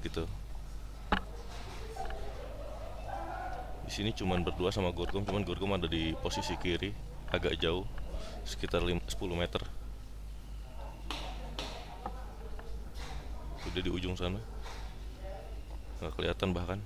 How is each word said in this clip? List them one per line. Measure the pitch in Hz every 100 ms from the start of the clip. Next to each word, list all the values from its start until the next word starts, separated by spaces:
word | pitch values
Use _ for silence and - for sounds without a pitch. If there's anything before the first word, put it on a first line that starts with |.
Gitu. | 85 - 80 - - - - - - - - - - - - - - - 453 466 - - - - - - - - - - - - - - - - - - -
Di |
sini | - 104
cuman | 113 95 90
berdua | 87 82 90
sama | 104 92
Gorgom, | 85 87 98
cuman | 98 98 90
Gorgom | 87 98
ada | 98 85
di | 82 80 80
posisi | - - - 85
kiri, | 92 85 95 101 - - -
agak | 90 85 82
jauh, | 85 87 - - - - - -
sekitar | - - - 87
lim-, | 85 87 -
sepuluh | - 98 85
meter. | 87 - - - - - - - - - - - - - - - - - - - - - - - - - - - - - - - - - - - - - - - - - 90
Udah | 87
di | 90
ujung | 87 90 90
sana. | 90 98 110 - - - - - - - - - - - - - - -
Nggak | 85 -
kelihatan | 82 87 95
bahkan. | 87 87 95